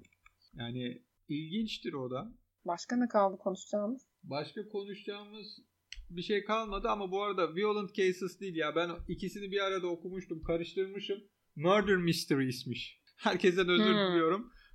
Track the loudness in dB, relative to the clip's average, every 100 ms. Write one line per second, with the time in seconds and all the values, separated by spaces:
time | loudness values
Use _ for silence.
0 | -6 _ _ _ _ -10 -8 -4 -6 -8
1 | _ _ -8 -8 -4 -4 -4 -4 -6 -6
2 | -4 -6 -8 -14 _ _ -6 -6 -2 0
3 | 2 4 4 2 -4 -4 -4 -4 -2 -6
4 | _ _ -8 -6 -6 -8 -8 -8 -8 -10
5 | -10 -12 -12 -16 -18 -20 _ _ _ -16
6 | -12 -10 0 0 2 -2 -2 -4 -2 -2
7 | 0 -2 0 2 0 2 2 2 -2 0
8 | 2 2 -4 -6 -6 -2 0 2 0 -2
9 | -6 -4 -6 -6 -4 0 0 0 -2 -4
10 | -6 -10 -8 -8 -2 -2 -2 -2 -4 -4
11 | -6 -6 -8 _ _ -2 4 6 6 4
12 | 4 0 2 2 2 -2 -6 -8 -8 -14
13 | _ _ 0 4 4 4 4 6 6 6
14 | 4 4 4 2 -2 -16 -20